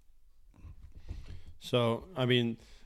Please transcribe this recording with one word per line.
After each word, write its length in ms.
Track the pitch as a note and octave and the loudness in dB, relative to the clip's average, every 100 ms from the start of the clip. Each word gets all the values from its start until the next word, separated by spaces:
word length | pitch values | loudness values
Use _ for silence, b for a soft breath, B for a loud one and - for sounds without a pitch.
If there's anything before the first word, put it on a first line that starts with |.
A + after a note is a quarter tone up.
| - - - - - - - - - - b b b b b b | -20 -20 -20 -20 -20 -18 -16 -16 -16 -14 b b b b b b
So, 440 | - B2+ A#2 A2+ - - | 0 4 4 2 -2 0
I 100 | B2 | 4
mean, 320 | B2 A#2 A2+ b b | 6 4 0 b b